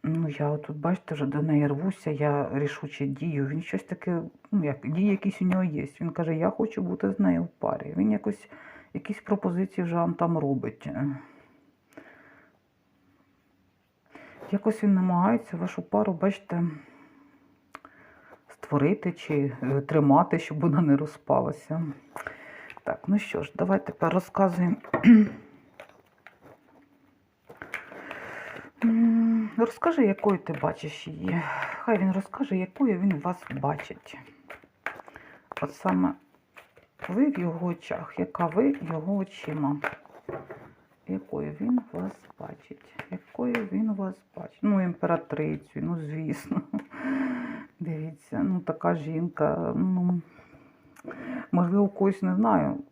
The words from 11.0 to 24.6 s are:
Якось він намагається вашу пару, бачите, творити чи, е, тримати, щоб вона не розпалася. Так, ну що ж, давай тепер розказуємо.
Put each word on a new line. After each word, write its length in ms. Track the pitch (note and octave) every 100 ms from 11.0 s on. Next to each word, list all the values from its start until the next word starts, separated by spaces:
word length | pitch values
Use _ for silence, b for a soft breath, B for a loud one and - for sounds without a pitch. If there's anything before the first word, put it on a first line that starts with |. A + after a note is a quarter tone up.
| C#3+ C3+ B B B B B _ _ B B B B B B _ _ _ _ _ _ _ _ _ _ _ _ _ _ _ _ B B B -
Якось 300 | G3+ A3 A3
він 100 | G#3
намагається 640 | F#3+ F#3 F3 F#3 A#3 - E3+
вашу 240 | F3+ -
пару, 320 | - G#3 G#3
бачите, 500 | E3 G3 G3 - F3 E3+ D3+ B B B B B B B B _ - B B B B B B _ - -
творити 440 | D3 C#3+ G#3 F3+
чи, 400 | E3+ - D3 C#3 B2
е, 180 | B2+ C#3
тримати, 580 | C#3+ D#3 C#3 C#3+ F3 E3
щоб 200 | - D#3
вона 220 | E3 D3
не 160 | D#3 C#3
розпалася. 840 | D3+ - - C3 B2 - - D#3+ D#3+ C#3 - - B B B B B B
Так, 200 | - - -
ну 120 | G#3
що 240 | - E3+
ж, 80 | D3 -
давай 300 | F3+ G3 -
тепер 280 | - E3
розказуємо. 640 | F3 - - F#3+ F3